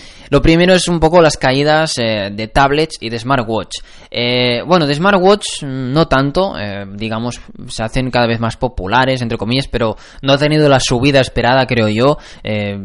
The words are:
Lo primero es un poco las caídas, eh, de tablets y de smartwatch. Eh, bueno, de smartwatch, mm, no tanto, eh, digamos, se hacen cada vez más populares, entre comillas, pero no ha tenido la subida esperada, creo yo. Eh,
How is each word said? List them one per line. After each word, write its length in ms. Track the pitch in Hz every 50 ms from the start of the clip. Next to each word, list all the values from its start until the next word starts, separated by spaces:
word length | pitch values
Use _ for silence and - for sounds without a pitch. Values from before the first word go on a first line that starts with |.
| - - - - - -
Lo 120 | 135 143
primero 320 | - 156 165 170 180 185 190
es 140 | 175 -
un 120 | 175 175 165
poco 200 | 160 160 170 180
las 160 | 165 151 -
caídas, 600 | - - 131 131 139 147 151 151 156 160 160 -
eh, 320 | - 117 113 110 107 98 101
de 160 | 101 104 110
tablets 500 | 107 - 151 139 139 143 151 160 156 - -
y 100 | - 113
de 100 | 117 117
smartwatch. 580 | 113 127 139 131 113 110 113 107 90 - - - - - - - - -
Eh, 500 | - 117 120 120 123 123 123 123 120 117 90
bueno, 200 | 135 175 180 156
de 80 | 143 143
smartwatch, 680 | 143 175 202 202 185 180 190 208 208 - - - - 156
mm, 280 | 139 131 131 131 123
no 160 | 135 156 165
tanto, 500 | 156 135 131 139 143 139 180 190 196 -
eh, 280 | - 104 104 98 101 101 98 98
digamos, 480 | 101 110 110 110 113 120 123 117 - - - - - -
se 160 | - - - 110
hacen 280 | 113 - 131 127 127
cada 160 | 117 123 120
vez 120 | 113 117 113
más 160 | 113 113 -
populares, 640 | - 131 123 - - 92 92 110 127 131 131 131 127
entre 160 | 123 113 113
comillas, 300 | - - 110 123 135 135
pero 300 | - - 135 120 110 98 - - - - -
no 120 | - 135 139
ha 40 |
tenido 320 | 139 151 147 156 151 151 143
la 100 | 139 127
subida 420 | - - 131 120 131 147 139 135
esperada, 440 | 127 - - 120 117 120 127 135 127
creo 240 | 123 127 117 110 107
yo. 280 | 107 110 123 143 151 - - - - - -
Eh, 340 | 104 107 104 104 101 101 101 98